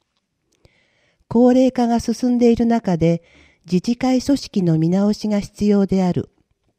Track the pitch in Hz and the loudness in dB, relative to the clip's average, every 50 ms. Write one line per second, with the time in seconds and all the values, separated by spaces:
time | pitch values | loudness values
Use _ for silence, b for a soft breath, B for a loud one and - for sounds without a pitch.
0 | _ _ _ _ _ _ _ _ _ _ _ _ _ _ _ _ _ _ _ _ | _ _ _ _ _ _ _ _ _ _ _ _ _ _ _ _ _ _ _ _
1 | _ _ _ _ _ - - 233 247 247 247 254 262 254 254 - 240 233 233 226 | _ _ _ _ _ -2 2 4 4 4 4 4 2 2 0 -2 -2 0 -2 -2
2 | - - 226 - - 247 247 240 240 233 233 226 233 233 233 226 - - 180 160 | -2 -4 -6 -4 -2 -2 0 2 2 2 2 2 0 0 0 -2 -2 -2 -2 0
3 | 160 165 170 165 b b b b b b b b b - 180 180 - - 240 - | 2 0 0 0 b b b b b b b b b -4 -4 -2 -2 -2 -6 -2
4 | - 254 254 254 - - 285 254 - - - 214 185 170 160 156 160 165 180 196 | -2 0 0 0 0 0 -2 -2 -4 -6 -4 -2 0 0 0 0 0 0 0 0
5 | 202 208 214 - - 214 214 202 196 - _ - 208 208 202 202 196 185 196 190 | 0 0 -2 -2 -4 -4 -4 -4 -6 -8 _ -4 0 0 2 2 0 0 0 0
6 | 185 180 175 131 - - _ _ _ _ _ _ _ _ _ | 0 0 -2 -4 -6 -8 _ _ _ _ _ _ _ _ _